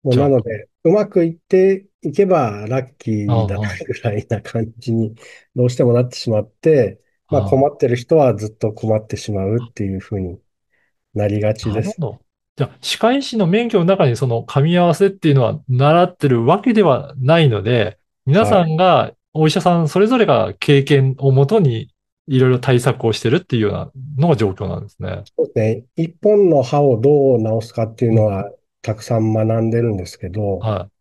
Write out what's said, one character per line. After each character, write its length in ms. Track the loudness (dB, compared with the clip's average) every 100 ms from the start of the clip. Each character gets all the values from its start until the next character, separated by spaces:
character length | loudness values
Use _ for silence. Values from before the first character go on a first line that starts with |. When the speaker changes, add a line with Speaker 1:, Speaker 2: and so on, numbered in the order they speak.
Speaker 1:
も 80 | 0
う 20 | 2
な 140 | 2
の 100 | 0
で、 120 | -2
Speaker 2:
じ 80 | -12
ゃ 20 |
あ。 40 | -14 _
Speaker 1:
う 80 | 0
ま 160 | 2 0
く 180 | 0 -2
い 60 |
っ 20 |
て 540 | -4 _ 2 2 0 _ _
い 80 | -6
け 160 | -2 2
ば 380 | 2 0 -4 -6
ラ 160 | -6
ッ 60 | -6 _
キ 240 | -6 -4
ー 40 | 0
だ 60 | 0 0 -4
な 60 |
Speaker 2:
う 0 |
ん 40 | -6
う 20 |
ん。 20 | -8 -10
Speaker 1:
ぐ 60 | -6
ら 120 | -4 -4
い 120 | -6
な 120 | -8
感 300 | -6 -6 -6 -8
じ 160 | -4
に 220 | -4 -4 -8 -20 -20 _ -2
ど 80 |
う 60 | -2
し 40 | 2
て 80 |
も 100 | 2
な 100 | 2
っ 60 | 0
て 80 | -6
し 120 | -4
ま 120 | -4
っ 60 | -4
て、 520 | _ 2 2 2 -4 _ _ _
ま 100 | -2
あ、 60 | 0
Speaker 2:
あ 20 |
ー。 20 |
Speaker 1:
困 180 | 2 0
っ 80 | 0
て 120 | -2
る 80 | -2
人 200 | 0 2
は 200 | 2 0
ず 120 | -8
っ 20 |
と 220 | -6 -8
困 220 | -6 -2 -2
っ 80 |
て 140 | -4 -10
し 140 | -6
ま 120 | -4 -2
う 120 | -4 -6
っ 60 |
て 100 | -8
い 120 | -6 -6
う 40 |
ふ 180 | -8 -8
う 20 |
に 180 | -8 -12 _ _ _ _ _ _ _ -4
な 120 | -2
り 140 | 0
が 140 | -2 -4
ち 160 | -4
で 0 |
す。 40 | -4
Speaker 2:
な 60 |
る 120 | -6 -6
ほ 20 |
ど。 180 | -10 -10 _ _ _ -8
じ 60 |
ゃ 40 | -8
あ、 100 | -6
歯 180 | -10 -2
科 140 | 0
医 100 | 0
師 140 | -4 -2
の 100 | 0
免 220 | 0 0
許 100 | 0
の 60 | 2
中 200 | 2 0
に 100 | 0
そ 120 | -2
の 160 | -4
噛 180 | -2 0
み 160 | 2 2
合 80 | 2
わ 80 |
せ 140 | 2 0
っ 40 |
て 180 | 0 2
い 20 |
う 40 | 2
の 60 |
は 180 | 2 -4 -4
習 360 | 0 4 4
っ 120 | 2 0
て 140 | 0
る 160 | 2 2
わ 160 | 2
け 120 | 2
で 100 | 2
は 320 | 2 2 -2 -4
な 220 | 2 4
い 100 | 4
の 140 | 2
で、 340 | 0 0 0 -6 _ _ 0
皆 180 | 2 4
さ 180 | 2 2
ん 100 | 2
が、 200 | 4 2
Speaker 1:
は 120 | 0
い。 80 | _ _
Speaker 2:
お 140 | 0 0
医 40 |
者 100 | 2
さ 200 | 0 2
ん 60 | 0
そ 120 | 0
れ 60 | 2
ぞ 140 | 2
れ 80 | 2
が 260 | 2 0 -4
経 240 | 2 2
験 320 | 4 2 2 0
を 140 | 2
も 160 | 2 4
と 120 | 2
に 300 | 2 -2 -10 _ _ _ -4
い 80 | 2
ろ 80 | 2
い 20 |
ろ 80 | 2
対 200 | 2 2
策 260 | 2 0 -2
を 80 |
し 80 | -2
て 80 | 0
る 80 | -2
っ 20 |
て 140 | -2 -2
い 40 |
う 20 |
よ 60 | -2
う 20 |
な 200 | -2 -10 -14 -12 -2
の 100 | 0
が 80 | 2
状 160 | 0
況 160 | -2 -8
な 120 | -8
ん 40 |
で 60 | -12
す 120 | _
ね。 220 | -10 -10 -10 -6
Speaker 1:
そ 80 | -4
う 20 |
で 40 |
す 40 | -2
ね。 260 | -2 -2 -8 -8
一 140 | -8
本 400 | _ 2 4 4
の 120 | 2
歯 180 | 2 2
を 220 | 2 2
ど 360 | 2 4 2 2
う 40 |
直 200 | 0 -4
す 120 | -6
か 120 | -6 -6
っ 100 | -2
て 100 | 0
い 40 |
う 40 |
の 140 | 2 2
は 180 | -2 -8
Speaker 2:
う 40 |
ん。 60 | -16 _ _
Speaker 1:
た 140 | -10 -8
く 80 |
さ 140 | -4 -2
ん 160 | 0
学 280 | 0 0 0
ん 80 | -2
で 100 | -2
る 80 | -2
ん 80 | -4
で 80 | -10
す 120 | -14
け 120 | -10
ど、 300 | -6 -6 -4
Speaker 2:
は 300 | -4 -6 -8
い。 20 | _